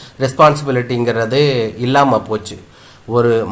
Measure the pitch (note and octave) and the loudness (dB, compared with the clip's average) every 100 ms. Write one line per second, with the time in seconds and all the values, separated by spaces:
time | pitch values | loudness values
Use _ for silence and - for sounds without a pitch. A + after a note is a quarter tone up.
0 | - - C3 - D3+ D3 C#3+ B2+ A#2+ B2 | -20 -6 -6 4 4 4 -2 -4 -2 -2
1 | A#2+ A2+ A2+ C3 D3 B2+ A2 G2 B2 C#3 | -2 -2 -2 0 0 0 -4 -4 0 2
2 | C#3 A2+ - G#2+ - F#2+ - - - - | 2 0 -2 -6 -6 -14 -20 -20 -20 -20
3 | - A#2+ A#2+ A2+ G2 | -4 0 2 2 2